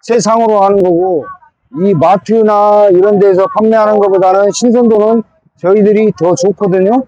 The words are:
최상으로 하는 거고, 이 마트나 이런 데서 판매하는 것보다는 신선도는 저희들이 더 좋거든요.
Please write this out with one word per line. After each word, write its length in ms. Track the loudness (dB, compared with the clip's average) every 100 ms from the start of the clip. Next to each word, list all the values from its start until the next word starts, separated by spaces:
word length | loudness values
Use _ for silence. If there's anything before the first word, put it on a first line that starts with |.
최상으로 580 | -2 -2 0 0 0 0
하는 180 | 0 0
거고, 440 | 0 0 -2 -4 -8 -18 _ _ _ -4
이 120 | -2
마트나 920 | 0 0 0 0 -2 0 0 2 2 2
이런 280 | 2 2 2
데서 260 | 2 0 -2 -2
판매하는 420 | 0 0 0 0
것보다는 520 | 0 0 0 0 0
신선도는 720 | -2 0 0 2 0 0 -2 -4 _ _ _
저희들이 560 | -2 2 2 2 -2 -2
더 160 | -2 -2
좋거든요. 680 | -2 -2 -2 0 0 -2